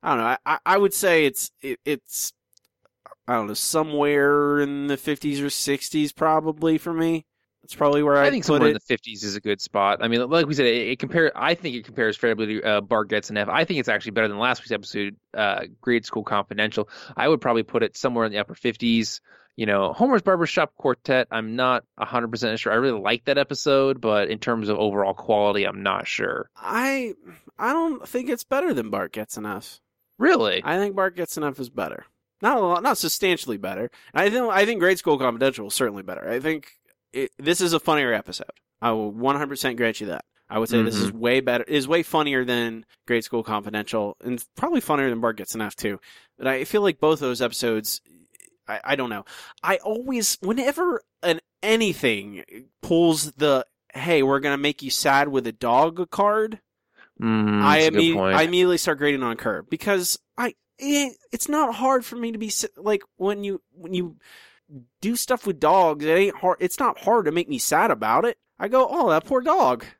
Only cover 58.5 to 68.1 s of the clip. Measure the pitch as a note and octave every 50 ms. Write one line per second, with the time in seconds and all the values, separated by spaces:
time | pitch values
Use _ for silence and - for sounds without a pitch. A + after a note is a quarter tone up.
58.5 | F3 F3+ F3+ F3+ F3+ E3 - - D#3 C3+ D3 D3 C#3+ C3+ C3 A#2+ A#2 A2+ - A#2
59.5 | G#2 E2 - _ - D#3+ - F3 G3 F#3 F3+ F3 - - _ _ _ - A#3+ A#3+
60.5 | - _ _ _ _ _ C4+ C#4 D4 C#4+ C#4+ C4 A#3 _ _ _ - A#3 - -
61.5 | D4 D4+ D#4 B3+ A3 G3+ A#3+ C4 C4+ B3+ A#3+ - - A#3+ A#3 A#3 A3+ A3 A3+ G#3+
62.5 | G3+ - - G#3+ _ - F3 G#3 G#3+ G3+ - _ _ _ F3+ G3 G#3 G3+ G3+ G3+
63.5 | G3 - _ _ _ D#3+ F3+ E3 F#3+ F3+ F3+ E3+ D#3 _ _ - - - - -
64.5 | _ _ _ _ D3+ C3+ A#2+ _ _ _ - G3+ A#3 A#3+ - - B3 A#3 - G3+
65.5 | F#3 C#3+ D3+ D3+ E3+ G3 F#3 E3 D3+ D3 D3 D#3 D#3+ F3 G3 G3+ - - - F#3
66.5 | F3+ - - F3+ - - C#4+ A#3+ - - - F#3+ A3+ A#3 G3 D3+ D3+ E3+ F3 -
67.5 | D3 B2 - - D3+ D#3 F#3+ - D3 A2 A2 G#2+